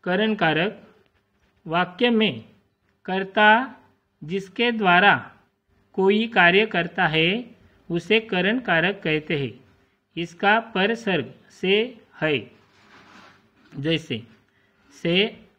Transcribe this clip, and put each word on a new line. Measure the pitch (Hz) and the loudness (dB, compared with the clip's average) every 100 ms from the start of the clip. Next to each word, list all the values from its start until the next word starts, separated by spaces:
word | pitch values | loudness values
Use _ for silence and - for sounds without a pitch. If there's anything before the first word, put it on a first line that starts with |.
करण | - 185 220 214 | -2 -2 0 0
कारक, | 165 156 190 - - _ _ _ _ _ _ _ 170 | 0 0 -2 -6 -20 _ _ _ _ _ _ _ -6
वाक्य | 165 180 - 247 | -4 -4 -2 0
में | 226 214 120 - _ _ _ _ _ - | 2 0 -4 -14 _ _ _ _ _ -8
कर्ता | 190 190 220 214 220 262 - _ _ _ _ | -6 -4 4 6 4 0 -12 _ _ _ _
जिसके | 151 190 190 - 240 | -10 -8 -8 -2 -2
द्वारा | 226 196 175 202 139 107 - _ _ _ _ _ | 2 4 6 4 2 -2 -20 _ _ _ _ _
कोई | - 190 214 226 | 0 2 2 2
कार्य | 220 175 190 220 | 4 4 4 2
करता | 185 170 - 175 | -2 -4 -2 0
है, | 156 165 214 247 - _ _ _ | 2 0 -2 -8 -20 _ _ _
उसे | 170 - 220 | -8 0 0
करण | 220 185 185 247 | 0 -4 -2 -2
कारक | 240 165 175 202 | -2 0 0 -4
कहते | 165 156 151 156 | -4 -4 -4 -6
हैं। | 131 - _ _ _ _ _ - | -6 -12 _ _ _ _ _ -12
इसका | 170 - 202 214 | -12 -2 0 0
परसर्ग | 226 190 202 226 - 170 117 - _ | 0 -2 -2 -2 -2 -4 -4 -14 _
से | - 185 202 240 247 _ - | -8 0 0 -2 -8 _ -6
है, | 156 139 104 _ _ _ _ - - - - _ _ _ _ - | -4 -4 -6 _ _ _ _ -20 -20 -20 -20 _ _ _ _ -10
जैसे | 147 165 - 113 - _ _ _ _ _ _ | -4 -4 -4 -10 -10 _ _ _ _ _ _
से | - 170 180 220 - - | -8 -2 0 0 -4 -20